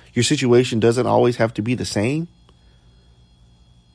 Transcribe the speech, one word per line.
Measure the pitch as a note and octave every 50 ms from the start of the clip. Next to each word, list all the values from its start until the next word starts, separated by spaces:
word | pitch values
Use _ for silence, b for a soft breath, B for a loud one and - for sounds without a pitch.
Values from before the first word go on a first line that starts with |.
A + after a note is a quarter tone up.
| B B B
Your | B2
situation | A#2 - D#3 C3 C3 A#2+ A#2+ B2 B2+ B2 A#2+ A2
doesn't | A2+ A#2 A#2 B2+ A2+
always | G#2+ A2 A#2 B2 B2 A#2+
have | - A2+ A#2 -
to | G#2+
be | G#2 B2 B2
the | A2 G2+
same. | - - G#2 G#2 B2+ D3 D#3+ E3+ - _ _ _ _ b b b b b b b b b b b b b b b _ _ _ _ _ _ _ _ _ _ _ _ _